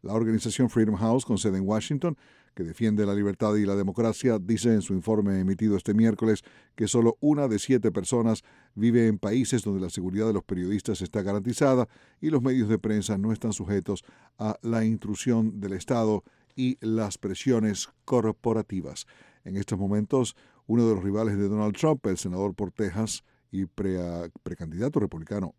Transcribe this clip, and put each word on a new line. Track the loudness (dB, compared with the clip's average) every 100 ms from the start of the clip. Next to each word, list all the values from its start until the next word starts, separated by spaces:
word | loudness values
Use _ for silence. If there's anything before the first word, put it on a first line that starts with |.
La | -2
organización | -2 2 0 -2 0 2
Freedom | 4 2 2
House, | 2 0 0
con | 0
sede | 0 0
en | 0
Washington, | -2 -2 -2 -2 -6 _ _ _
que | -8
defiende | -8 -2 0 2 0
la |
libertad | 0 -2 0 0 2
y | 2
la | 0
democracia, | -2 0 0 2 0 0
dice | 0 0 4
en | 2
su | 2
informe | -4 0 0 2 0
emitido | 0 0 2 2
este | 2 4
miércoles | 4 4 2 0 -2 -20 _ -4
que | 0
solo | 4 4 4
una | 2 2 2
de | 0
siete | 2 2 2
personas | -2 0 0 2 0 _ -20 _ 0
vive | 4 6 4
en | 2
países | 0 0 0 -2
donde | -2 -4
la | -4
seguridad | -6 -4 -2 0
de |
los | 0
periodistas | -2 -4 -2 -2 -2 -4
está | -4 -4
garantizada | -2 -2 -4 0 2 2 0 _ _ _
y | 0
los | 0
medios | 2 2 2
de | 2
prensa | 2 -2 0 -2
no | -2
están | -2 -4
sujetos | -4 -2 -2 -2 -6 -8 -20 _ _
a | -6 -4
la | -2 0 2
intrusión | 0 -4 -4 0 2 2 -2
del | -6
Estado | -8 -2 0 2 0 _ _ _ -4
y | -4 -2
las | -2 -2 -2 -6
presiones | -8 -4 2 2 2 -2 -8 _ 0
corporativas. | 2 2 -2 -2 -2 -2 -6 -8 -14 -16 -20 -20 _
En | -8 -8
estos | -4 -4
momentos, | 0 0 0 0 0 -6 _ _ -2
uno | 2 4
de | 2
los |
rivales | 0 0 0 0
de | 0
Donald | 0 0 2
Trump, | 2 2 0
el | -2
senador | -4 -2 -4 -2
por | -8
Texas | -4 -4 -2 -4 -6 _ _ _
y | -6 -6
pre-, | -4 -2 -2 -4 -6 -10 -12
precandidato | -14 -10 -10 -4 -2 -2
republicano | -2 -6 -8 -6 -6